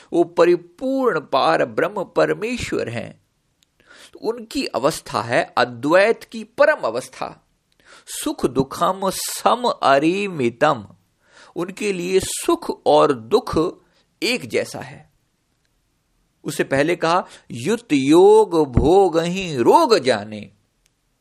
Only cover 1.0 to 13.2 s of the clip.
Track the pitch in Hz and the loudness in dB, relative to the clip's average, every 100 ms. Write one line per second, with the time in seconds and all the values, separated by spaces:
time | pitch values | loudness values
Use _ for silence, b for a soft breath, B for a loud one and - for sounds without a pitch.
1 | 247 160 139 135 135 160 139 113 170 208 | 0 -2 -2 0 2 2 0 -2 -4 -4
2 | - 160 151 156 220 240 - - 117 117 | -6 0 0 -2 -6 -8 -6 -6 -6 -8
3 | 107 - _ _ _ _ _ _ B B | -12 -16 _ _ _ _ _ _ B B
4 | B - 214 240 220 277 - - 139 - | B -12 -8 -8 -8 -8 -6 -2 -2 -2
5 | - 120 113 135 - - 123 120 139 175 | -4 -6 -2 -2 -2 -2 -2 -2 0 4
6 | 208 220 - 226 214 - 294 294 123 117 | 4 0 -6 -16 -6 0 2 2 -2 -6
7 | - - - - _ _ _ _ b b | -8 -12 -14 -14 _ _ _ _ b b
8 | b - 302 311 160 123 135 - 175 190 | b -10 -8 -4 -4 -2 -4 -2 -2 -2
9 | 190 - - - 196 233 247 - - 139 | -4 -6 -8 -4 0 0 -2 0 2 4
10 | 160 190 202 165 120 120 151 131 98 _ | 2 0 -4 -4 -4 0 0 0 -6 _
11 | _ _ b b b b 180 190 214 185 | _ _ b b b b -10 -6 -6 -4
12 | 175 190 - - - 339 - - - 151 | -2 -2 -2 -4 -2 -2 -4 -4 2 4
13 | 151 127 | 4 0